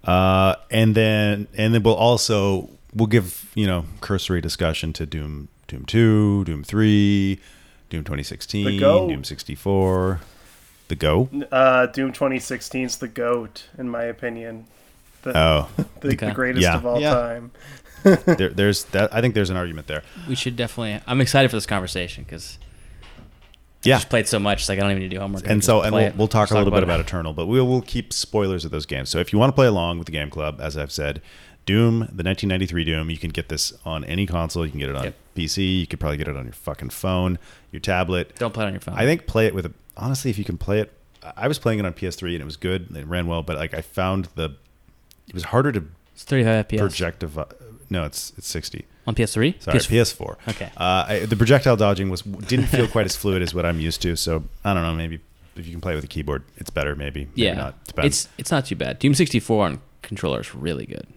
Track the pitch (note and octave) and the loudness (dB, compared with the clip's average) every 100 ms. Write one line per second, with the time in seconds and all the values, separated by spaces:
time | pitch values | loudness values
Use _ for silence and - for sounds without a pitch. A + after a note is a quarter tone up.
0 | - F2+ F#2 F#2+ F#2+ - - A2+ A2+ G#2+ | 4 4 6 6 4 2 0 4 4 6
1 | A2 G#2+ G#2 G#2 G#2 - A2 A#2 G#2 F2+ | 4 4 2 0 -4 0 2 4 4 6
2 | A#2 A#2 - G#2+ G2 F#2+ - - - G#2 | 4 4 2 2 2 0 -4 -18 -10 0
3 | A2 A2+ F2+ - - - G2+ F2 D#2+ - | 4 4 2 -10 -8 -2 0 0 -4 -12
4 | - G2 - F2+ D#2+ - E2+ D#2+ E2 - | -4 -4 0 -2 -2 -2 -2 -2 -4 -6
5 | D2+ D#2+ D2+ D2 D2 _ - C2 - A2+ | -6 -6 -8 -10 -12 _ -14 -12 0 4
6 | A2+ G#2+ G#2 G2+ F2+ D2+ D2 G2+ A2 G#2 | 6 6 4 2 0 -4 -2 2 6 6
7 | G2+ G2+ G2 F#2+ - - - _ _ E2 | 6 4 2 -2 -8 -20 -20 _ _ -8
8 | C#2+ C#2+ C#2+ - - G#2 G2+ G2+ C#3 F3 | -6 -6 -6 -12 -6 -2 0 4 4 4
9 | F3+ C#2 C2+ C#2+ - C#2 G2 G2 F#2+ F#2 | 2 -4 -8 -12 -12 -6 0 2 4 2
10 | F#2 F2+ - - - - _ _ _ D#2 | 0 -2 -8 -20 -20 -20 _ _ _ 0
11 | D2+ E2 C3 C#3 C#3+ C3 C3 B2+ B2 C3+ | 4 4 2 -2 0 4 6 6 2 0
12 | C3+ B2+ C#3 C3 - B2+ - C3 B2+ - | -4 0 -2 -2 -6 -10 -6 -6 -6 -6
13 | A#2+ A2 A#2+ A#2+ G#2+ - - - B2+ A#2 | -8 -4 0 0 -4 -16 -20 -10 -6 -4
14 | A#2 A2+ B2 A#2 A2+ A2+ A2+ _ _ _ | -6 -6 -8 -8 -12 -14 -18 _ _ _
15 | _ _ B2+ D#2 D#2+ D#2 D2+ - - - | _ _ -4 2 4 2 0 -6 -6 -6
16 | C#3+ A#2 G#2+ G#2 B2+ B2 F2 D#2+ A#2+ A#2+ | -4 -2 -2 -2 -2 2 2 2 0 0
17 | D3+ B2 A#2 A#2 A#2+ - - - - - | 2 0 0 -8 -14 -20 -20 -20 -20 2
18 | G3 F#3 - D#3+ F#2+ F2+ G2+ G2+ - G2 | 6 6 4 4 2 2 2 2 -2 0
19 | G#2 A2 B2 A2 F#2 F#2 F2 D#2+ D2 D2+ | 2 2 2 2 0 -2 -4 -8 -8 -8
20 | - - E3 B2 C3 A#2+ A#2 - A2 G#2 | -8 -16 -6 -4 -4 -4 -6 -4 -6 -6
21 | - B2+ B2+ C#3 C3 A2 - G2+ F2+ F#2 | -2 0 4 4 4 2 -2 -4 -2 -6
22 | F2 - C2+ D#2+ - - - - - - | -8 -10 -14 -14 -16 -18 -20 -20 -20 -20
23 | - - - - - - _ _ - C3 | -20 -20 -20 -20 -20 -20 _ _ 2 2
24 | - A#2+ G#2+ G#2+ G2+ G2 - G2 G2+ G2 | 2 0 2 0 0 0 -2 0 0 0
25 | F#2+ F#2 G2 G2 - G#2+ G2+ A2 G2 G#2 | -4 -8 -6 -6 0 2 6 4 4 2
26 | G2+ F#2 G#2+ A2 G#2 G#2+ G2+ G#2 F2+ E2 | 2 2 2 4 4 4 4 4 2 2
27 | E2 F2+ D#2+ D#2 E2+ B2+ B2+ B2+ - A#2+ | 0 -4 -4 -4 0 2 4 0 0 -6
28 | - - - A2 G2 F#2 D#2+ D#2 D2 C2+ | -4 -6 -2 0 0 -2 -4 -8 -6 -6
29 | C2+ D#2+ F2+ G#2 B2+ C3+ B2+ G2 E2+ E2+ | -4 -2 2 4 4 6 4 4 0 -4
30 | E2 D#2 D2 D#2+ D2+ C#2+ D2 D2+ D2 - | -6 -6 -6 -6 -6 -6 -8 -6 -6 -4
31 | D2 D2 - - - _ - G2+ A#2 A2+ | -4 -6 -12 -20 -20 _ -2 2 2 2
32 | A2 F#2+ F2 F#2+ G2+ F#2 F#2 E2+ D#2+ D#2+ | -4 -6 -4 -2 -2 -2 -2 -2 -2 -2
33 | D#2+ E2 E2+ - D#2+ D#2 - - - D#2+ | -4 -6 -6 -6 -6 -6 -6 -6 -10 -8
34 | - F2 G2 E2+ E2 F2 D#2+ C#2+ C#2 C#2 | -4 -2 -2 -2 -2 -4 -4 -4 -6 -6
35 | F#2 - _ - D#2 - F#2+ F#2 E2 D2+ | -8 -10 _ -6 -4 0 0 0 -2 -4
36 | D#2 D2 D2+ C#2 B1 - - C#2+ C2 - | -4 -4 -6 -8 -10 -12 -10 -10 -10 -6
37 | F#2+ F#2 F#2 F2 - - _ D2 - F2+ | -2 0 0 -2 -8 -20 _ -8 -2 0
38 | F2+ F#2 E2 - A#2 A2+ G#2 F#2+ - G2 | 0 -2 -4 -6 -6 -4 -4 -6 -8 0
39 | A#2+ E3+ - A2+ A2 F#2+ E2+ - _ - | 2 2 0 2 2 0 -6 -10 _ -8
40 | A#2 C3+ C3 G#2 G2 E2+ - G#2 G#2 _ | -4 -2 -2 -4 -4 -6 -2 0 -2 _
41 | _ _ D#2+ - A#2+ D3 - A2 G2 E2+ | _ _ -18 -4 -4 0 0 0 -2 -4
42 | F#2 - F2+ E2+ D2 D2+ F2+ F#2 F2 E2 | -6 -6 -6 -6 -8 -6 -4 -4 -6 -12
43 | D2 F2+ E2+ E2 D#2+ D2 D#2+ E2 - - | -4 -2 -2 -2 -4 -6 -4 -6 -6 -2
44 | F#2 G2 F2 - D#2+ C#2 _ _ _ _ | 0 0 -4 -6 -8 -8 _ _ _ _
45 | _ _ - F2+ D#2+ A#2+ C#3 G#2+ D#2 - | _ _ -14 -10 -2 0 2 -2 -6 -18
46 | _ - - C3+ A2+ A2 G#2+ G#2+ G2+ D#2 | _ -20 -2 2 4 2 0 0 0 0
47 | E2+ - E2 D2+ D2+ - A2+ A2+ - F#2+ | -4 -4 -8 -8 -10 -12 -20 -20 -6 -4
48 | D2+ - - - - E2 - - - _ | -4 -8 -12 -12 -8 -8 -8 -12 -16 _
49 | - A2 A2+ G#2+ C3 - - - - A2+ | -4 0 0 2 0 0 2 2 4 4
50 | A#2 - - - - G#2 G2 - F2+ F#2 | 2 -2 -12 -10 -8 -8 -10 -4 0 2
51 | C#2 G#2 G#2+ G#2+ A2+ C3+ C3 A2 G#2 F#2+ | 0 -2 0 2 6 6 6 4 4 2
52 | G2 F#2 G#2 F#2+ G#2 B2+ B2+ B2 A2+ A#2 | -2 -4 -8 -10 -2 0 2 2 2 2
53 | F#2+ - G2+ F#2 E2+ E2+ E2+ E2 D#2+ - | 0 -2 0 0 0 0 -2 0 -2 -2
54 | F2+ E2 - D#2+ - - G2+ F#2+ E2 E2 | -2 -2 -2 -2 -4 -6 -2 0 0 -2
55 | E2 D#2+ _ _ - - E2 E2+ F#2 D#2 | -6 -10 _ _ -20 -16 -12 -8 -4 -4
56 | - E2 C#2+ C2+ - - - - C#2+ C#2+ | -4 -6 -4 -6 -8 -16 -8 -4 -4 -4
57 | C#2+ C#2+ C#2 A2 G#2 D#2+ C2+ - - - | -8 -8 -8 -2 0 0 -8 -10 -10 0
58 | D2 - - - - D3+ C3+ F#2+ C2 - | 0 0 -6 -10 -2 -2 -2 -6 -6 0
59 | C#3 C#3 D#3 A#2+ - A2 F#2 C2+ - _ | 2 4 4 0 2 2 2 -2 -12 _
60 | - G#2 E2+ A#1+ - - D#2 C#2+ G1+ G1+ | -12 -6 -2 -4 -6 -8 -6 -6 -8 -12
61 | - | -14